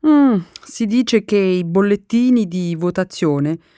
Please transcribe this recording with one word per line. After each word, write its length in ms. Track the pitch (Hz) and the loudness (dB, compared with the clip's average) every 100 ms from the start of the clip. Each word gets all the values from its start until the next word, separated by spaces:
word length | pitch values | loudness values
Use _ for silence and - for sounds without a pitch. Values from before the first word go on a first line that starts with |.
| 311 | 2
Mm, 340 | 294 269 202 170 - | 4 4 2 -4 -20
si 240 | - - 220 | -18 -8 -2
dice 380 | 240 233 220 | 0 0 0
che 120 | - 202 | 0 0
i 280 | 190 180 | 0 0
bollettini 840 | 170 185 202 202 - 233 247 247 180 | 0 0 2 0 -2 0 2 2 0
di 260 | 180 175 | -4 -4
votazione 840 | 165 175 180 180 - 165 143 147 165 _ | -4 -4 -4 -6 -2 -2 0 -2 -4 _